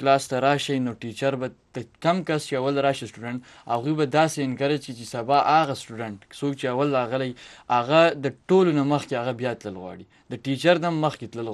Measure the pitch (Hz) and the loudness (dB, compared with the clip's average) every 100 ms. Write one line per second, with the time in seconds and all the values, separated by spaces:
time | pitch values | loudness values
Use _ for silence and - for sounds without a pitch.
0 | 135 135 135 127 135 143 - 135 127 110 | 2 4 2 0 2 2 0 -2 -2 -6
1 | 117 107 135 131 127 - _ 131 117 _ | -10 -4 -2 -2 -6 -10 _ -12 -12 _
2 | 165 180 160 156 - 135 131 139 139 135 | 0 0 0 -4 -2 -2 0 2 0 0
3 | 113 - 117 123 - - - 120 127 156 | -6 -12 -10 -10 -10 -16 -4 -2 0 0
4 | 143 151 156 151 135 123 139 147 - 117 | 2 4 2 0 -4 -2 -2 -2 -4 -12
5 | 117 123 113 143 127 156 147 127 - 113 | -10 -8 2 2 4 4 2 -2 -10 -10
6 | 113 101 - - 143 139 131 127 147 135 | -10 -10 -16 -6 -6 -4 -2 0 2 0
7 | 120 131 131 123 - - - 120 120 160 | 0 -2 -4 -8 -16 -18 -2 0 4 6
8 | 170 147 135 - - 190 180 151 139 147 | 6 2 -4 -6 2 4 4 4 2 0
9 | - 127 123 120 123 110 107 92 92 92 | 0 -4 -2 -4 -4 -4 -8 -10 -12 -14
10 | 95 _ - - 135 131 165 175 170 160 | -18 _ -14 -8 -4 2 4 4 2 0
11 | 151 - 110 117 117 | -2 -2 -10 -8 -6